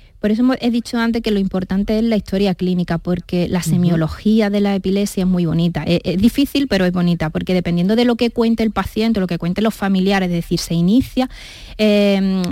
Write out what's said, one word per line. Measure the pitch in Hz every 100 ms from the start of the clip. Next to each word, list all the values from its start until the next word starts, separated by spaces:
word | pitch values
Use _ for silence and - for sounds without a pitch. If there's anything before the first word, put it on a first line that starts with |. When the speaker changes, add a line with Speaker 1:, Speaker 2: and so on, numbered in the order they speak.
| - -
Speaker 1:
Por | 214
eso | 214
hemos, | 254 262
he | 247
dicho | 233 - 240
antes | 233 233
que | 226
lo | 202
importante | 190 190 190 190 208 214
es |
la | 233
historia | 214 - 196 202
clínica, | 175 185 180 170 165
porque | - 180 - 180 170
la | 180
Speaker 2:
Ujú. | 165
Speaker 1:
semiología | 180 175 165 156 - 208 220 208
de | 202
la | 202 196
epilepsia | 190 196 202 -
es | 185
muy | 180 165
bonita. | 165 170 156
Es, | 156 175
es | - 175
difícil, | 233 - 277 277 277
pero | 190
es | 180
bonita, | 180 175 170 156
porque | 180 180
dependiendo | 185 170 170 185 226
de |
lo | 240
que | 233 233
cuente | 233 226 226
el | 220
paciente, | 202 190 214 226 214
lo | 180
que | 170
cuenten | 170 185
los | 220
familiares, | - 196 190 190 196 180
es | 170
decir, | - 170
se | -
inicia, | 170 175 240 - - 254 - - - - -
em, | 214 208 202 196 190 190 180